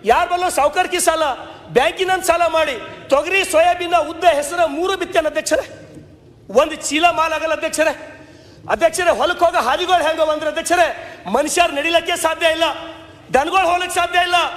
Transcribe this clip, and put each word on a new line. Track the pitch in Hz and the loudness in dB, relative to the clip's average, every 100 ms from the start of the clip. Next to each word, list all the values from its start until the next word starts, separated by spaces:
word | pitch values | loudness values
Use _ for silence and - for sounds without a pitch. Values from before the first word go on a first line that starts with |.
ಯಾರ | 202 269 349 | 4 2 2
ಬಲ್ಲೋ | 359 359 | 0 0
ಸಾವುಕಾರಿಕೆ | - 285 302 359 359 | 2 2 0 -2 0
ಸಾಲ, | 339 320 302 233 - - - | 0 2 -2 -2 -10 -18 0
ಬ್ಯಾಂಕಿನ | 160 302 349 370 370 349 | 2 2 0 -2 0 0
ಸಾಲ | 339 339 | 0 2
ಮಾಡಿ | 320 302 233 - - - | 0 -2 -4 -10 -16 0
ತೊಗರಿ, | 277 311 392 | 0 2 0
ಸೋಯಾಬೀನ್, | 370 311 349 349 349 | 2 4 4 2 0
ಉದ್ದ, | 339 302 330 | 0 0 2
ಹೆಸರ | 349 285 294 349 | 2 2 -2 0
ಮೂರು | 320 277 370 381 | 0 0 -2 -2
ಬಿತ್ತೇನೆ | 349 359 311 | 0 0 0
ಅಧ್ಯಕ್ಷರೇ. | 302 302 - 415 - - - - - - - - | -4 -2 -2 -2 -18 -20 -20 -20 -20 -20 -20 0
ಒಂದು | 202 311 311 | 0 0 -4
ಚೀಲ | - 294 339 | -4 2 2
ಮಾಲ್ | 320 320 | 2 0
ಆಗಲ್ಲ | 311 320 | -2 -4
ಅಧ್ಯಕ್ಷರೇ. | 302 311 320 311 - - - - - - - - | -4 -4 0 -2 -2 -12 -20 -20 -20 -20 -20 -6
ಅಧ್ಯಕ್ಷರೇ, | 208 330 320 349 | 0 0 2 0
ಹೊಲಕ್ಕೆ | 226 311 349 | 2 0 2
ಹೋಗೋ | 339 339 | 2 2
ಹಾದಿಗಳು | 233 311 359 359 311 | 0 -2 2 2 2
ಹೆಂಗವ | 320 311 | 0 0
ಅಂದ್ರೆ | 302 302 | 0 -4
ಅಧ್ಯಕ್ಷರೇ, | 302 320 359 311 - - - 175 | -6 -2 2 2 -2 -14 -14 -4
ಮನುಷ್ಯರು | 226 302 349 339 | -2 0 0 0
ನಡಿಲಕ್ಕೆ | 285 320 339 330 339 | 0 0 0 0 -2
ಸಾಧ್ಯ | 330 320 339 | -2 0 0
ಇಲ್ಲ, | 320 320 - - - - - - | 0 -2 -4 -12 -16 -20 -20 0
ದನಗಳು | 247 311 381 349 | 0 2 0 2
ಹೋಗ್ಲಿಕ್ಕೆ | 349 359 359 | 0 -2 -2
ಸಾಧ್ಯ | 349 349 | 0 0
ಇಲ್ಲ. | 349 349 294 | 0 0 -2